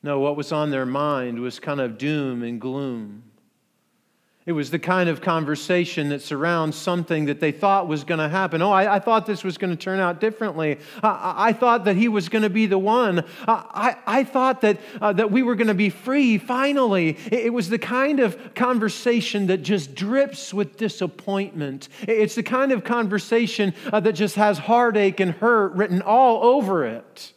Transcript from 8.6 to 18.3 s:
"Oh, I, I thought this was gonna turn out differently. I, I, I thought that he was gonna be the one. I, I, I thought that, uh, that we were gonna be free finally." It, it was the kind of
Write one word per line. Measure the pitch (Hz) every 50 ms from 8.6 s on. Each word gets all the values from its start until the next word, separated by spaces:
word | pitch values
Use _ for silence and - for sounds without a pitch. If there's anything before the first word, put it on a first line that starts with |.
"Oh, | 170 202
I, | 202 190 190 208 202 202
I |
thought | 196 - 226 220 220
this | 220 208 175 -
was | 190 170 -
gonna | - 185 175
turn | 165 - 190 185 190
out | 190 175 175 160
differently. | 214 220 214 220 226 208 156 160 160 151 143 - - - - -
I, | - 220
I, | 196 - - 180 170 - 196 226
I | 220
thought | 226 247 247 233 240 185
that | 202 196
he | 175 220 240
was | 214 208 175 165
gonna | - 220 214 214
be | 180 220 220 202
the | 190 190
one. | 190 202 220 247 254 214 180 175 156 - - - - -
I, | 226 196 - - - - 208 254 - - -
I, | - 208 254
I | 269
thought | - - 262 254 262 262 262
that, | - 214 202 - - - - 233
uh, | - 208 208
that | 175 226 214
we | 202 247
were | 262 240 247
gonna | 196 233 220 208
be | 180 208 202
free | - - - 247 262 285 285 247 220 202
finally." | - - 247 247 269 277 285 285 262 233 196 185 170 160 151 - - 226
It, | 196 247 226
it | 233 240
was | 247 226 170
the | 220 233
kind | - - 233 254 269 285 302 269
of | 254 208